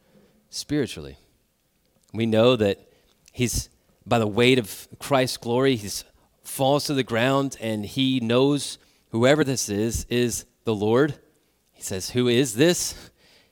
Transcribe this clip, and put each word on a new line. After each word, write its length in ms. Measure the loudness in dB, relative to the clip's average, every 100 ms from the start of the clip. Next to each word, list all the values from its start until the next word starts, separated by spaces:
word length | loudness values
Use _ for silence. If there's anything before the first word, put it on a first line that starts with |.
| _ _ _ _ _
spiritually. 680 | -14 -6 -4 -4 -8 -16 -18 _ _ _ _ _ _ _ _ _
We 120 | -4 0
know 320 | 4 4 4
that 320 | 2 0 _ _ _ _ _
he's, 380 | -4 -2 -4 -8 _ _ _ -2
by 140 | 0
the 80 | 2
weight 300 | 4 4 4
of 300 | 0 -10 -18 -14
Christ's 400 | -2 0 0 -4
glory, 380 | -4 0 2 0
he 140 | -4 -12 -14 _ _ _
falls 420 | -12 -2 0 0 0
to 80 |
the 100 | -2
ground 520 | -2 0 2 2 -2 -6
and 240 | -6 -4 -4
he 340 | -2 0 0
knows 600 | 2 2 4 2 -4 -12 _ _ _
whoever 320 | 2 4 4
this 260 | 2 -2 -4
is, 360 | -2 -2 -4 -4
is 360 | -2 0 -4 -12 _ -6
the 100 | -2
Lord. 440 | 2 2 2 -2 _ _ _ _ _
He 120 | _
says, 260 | -10 -8 -4
"Who 180 | -2 2
is 280 | 2 2 2
this?" 400 | 2 2 -4 -10 -18 _ _ _ _